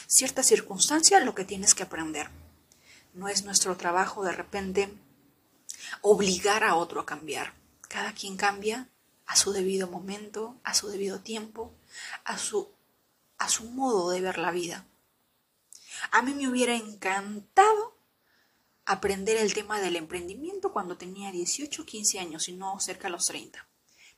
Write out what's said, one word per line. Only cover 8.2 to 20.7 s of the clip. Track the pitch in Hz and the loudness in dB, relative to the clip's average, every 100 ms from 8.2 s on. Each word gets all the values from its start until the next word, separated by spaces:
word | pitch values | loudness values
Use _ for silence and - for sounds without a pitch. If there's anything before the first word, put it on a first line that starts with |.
| 202 190 | -10 -2
cambia | 202 196 208 233 254 _ _ _ - | -2 0 -4 -4 -8 _ _ _ 0
a | - | 2
su | - | 2
debido | 202 190 190 185 | 2 0 0 -2
momento, | 180 190 202 208 208 220 254 | -6 -8 -10 -10 -8 -10 -8
a | - | -2
su | - 202 | -2 -2
debido | 196 196 196 | -4 -4 -6
tiempo, | 196 220 214 - 233 - _ - - - | -8 -8 -8 -12 -14 -14 _ -16 -12 -12
a | - 196 | -8 -6
su, | - 208 - _ _ _ _ _ _ _ | -2 -2 -4 _ _ _ _ _ _ _
a | - | 0
su | - 226 | 0 -2
modo | 254 269 214 175 | -2 2 2 2
de | 180 | 0
ver | 185 180 | -2 0
la | 170 | 0
vida. | 175 175 190 - _ _ _ _ _ _ _ _ - - - - | 0 -4 -6 -12 _ _ _ _ _ _ _ _ -20 -16 -10 0
A | 214 | 2
mí | 247 | 2
me | 285 269 | -2 -2
hubiera | 247 240 233 | 0 2 0
encantado | 214 208 190 190 202 208 - - 415 440 427 - _ _ _ _ _ _ _ _ - | -4 -6 -2 -2 -4 -10 0 6 8 6 0 -10 _ _ _ _ _ _ _ _ -4
aprender | 190 202 196 196 220 | -2 0 -2 0 2
el | 214 | 2
tema | 427 208 208 | 0 -4 -2
del | 180 339 | 0 -2
emprendimiento | 320 180 175 226 320 392 381 | -4 -8 -8 -10 -8 -4 -4